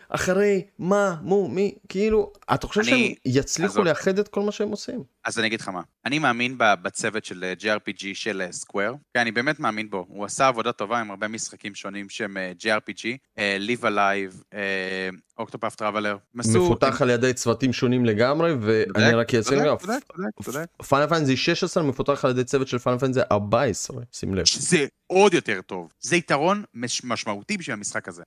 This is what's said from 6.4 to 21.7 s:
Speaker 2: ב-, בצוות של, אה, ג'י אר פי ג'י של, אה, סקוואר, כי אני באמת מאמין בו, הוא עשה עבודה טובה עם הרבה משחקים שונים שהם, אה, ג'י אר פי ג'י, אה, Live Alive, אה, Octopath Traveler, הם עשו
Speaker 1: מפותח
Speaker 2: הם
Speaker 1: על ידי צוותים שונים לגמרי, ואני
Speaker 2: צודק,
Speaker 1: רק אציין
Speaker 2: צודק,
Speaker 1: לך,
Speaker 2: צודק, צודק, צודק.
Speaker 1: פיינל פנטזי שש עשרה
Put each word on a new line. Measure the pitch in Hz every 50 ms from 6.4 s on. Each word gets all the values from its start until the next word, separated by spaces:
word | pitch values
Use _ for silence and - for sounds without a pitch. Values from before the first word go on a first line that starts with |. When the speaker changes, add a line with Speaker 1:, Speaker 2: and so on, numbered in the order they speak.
| 123 123 131 123
Speaker 2:
ב-, | 120 107 101 87
בצוות | 90 101 - - - 113 101 110 -
של, | - 98 90 90
אה, | 92 92
ג'י | - 101 107
אר | 107 104 -
פי | - 98
ג'י | - 95 98 95
של, | - - 113 104 95 92
אה, | 90
סקוואר, | - - - - - 101 98 110 131 147 _ _ -
כי | 123
אני | 120 117
באמת | 104 120 123 147 156 156
מאמין | 151 113 107 107 110 107
בו, | 104 95 87 90
הוא | - 101 101
עשה | 98 - - 139 135
עבודה | 123 113 110 120
טובה | 120 - 107 98 117 120
עם | 113 107
הרבה | 98 92 107 107
משחקים | 113 107 - - - 95 - 107 98
שונים | - - 101 98 101 101 95
שהם, | - - 113 98 95 95
אה, | 92 90 90 87
ג'י | - 110
אר | 110 110
פי | - - 98
ג'י, | - - 113 123 135 _ _ _ -
אה, | 107 101 98 98 101 110
Live | 123 117 120
Alive, | 113 104 101 101 98 98 101 98 95 92 95 - _ -
אה, | 104 101 98 98 95 92 95 95 95 95 95 92 85 _ _ _ -
Octopath | 113 - - - - 110 - -
Traveler, | 110 107 101 107 104 104 101 98 _ _ -
הם | 117
עשו | 110 113 110 113 180
Speaker 1:
מפותח | 175 - - 135 135 131 -
Speaker 2:
הם | 143 123
Speaker 1:
על |
ידי | 120 117 123 127 123
צוותים | - - 117 113 - 135 127 117
שונים | - 135 123 123 127 123
לגמרי, | 117 107 104 120 131 143 160 165 170 156 123
ואני | 107 107 113 110 107 - 98
Speaker 2:
צודק, | 104 117 139 117
Speaker 1:
רק | 113 117 117 120
אציין | 113 107
Speaker 2:
צודק, | 117 139 139 143
Speaker 1:
לך, | 151 123 101
Speaker 2:
צודק, | - 185 233 285 - - -
צודק, | 175 190 214 - - 104
צודק. | 113 120 147 165 - _ - - -
Speaker 1:
פיינל | 139 139 147 143
פנטזי | 165 165 151 135 131 127
שש | - 170 170 - 190
עשרה | 175